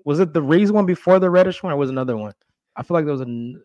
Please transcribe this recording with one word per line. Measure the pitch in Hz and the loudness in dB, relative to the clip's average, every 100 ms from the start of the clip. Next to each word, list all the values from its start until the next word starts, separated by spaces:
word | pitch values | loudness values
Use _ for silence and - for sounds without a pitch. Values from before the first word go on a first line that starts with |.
was | 143 151 | -4 0
it | 180 | 0
the | 160 | 0
Reaves | 139 170 208 | 2 2 4
one | 214 | 2
before | 185 175 - 190 | 0 0 2 4
the | 185 | 4
Reddish | 180 185 - | 4 2 0
one, | 185 | -6
or | 143 | -4
was | 135 | -2
another | 131 127 110 | -4 -4 -6
one? | 107 - _ _ _ | -8 -16 _ _ _
I | - | -14
feel | - 170 | -4 -2
like | |
there | 147 | -2
was | 135 | -4
an, | 123 120 120 147 | -6 -10 -10 -14